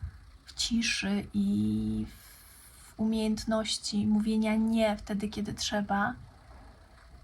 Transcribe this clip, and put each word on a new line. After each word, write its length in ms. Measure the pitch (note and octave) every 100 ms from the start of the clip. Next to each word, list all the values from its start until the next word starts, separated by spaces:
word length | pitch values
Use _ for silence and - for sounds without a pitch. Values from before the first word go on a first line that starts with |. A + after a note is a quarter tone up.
| - - - -
w 100 | -
ciszy 720 | - - A#3 A3+ - G3 G3+ -
i 720 | G#3 G3+ G3+ G#3+ G#3+ A3 A3 G#3+
w 920 | - - - - - - - - -
umiejętności 1080 | A3 A3 A3 G#3+ - A3 G#3+ - - G#3 G#3
mówienia 500 | G#3+ A3 A3 A3 A3
nie 400 | A3 A3+ A3 G#3
wtedy, 320 | - G3+ G#3
kiedy 260 | G#3 G#3
trzeba, 600 | - - G#3+ G3+ G3 G#3+ B3 - - - - - - - - - -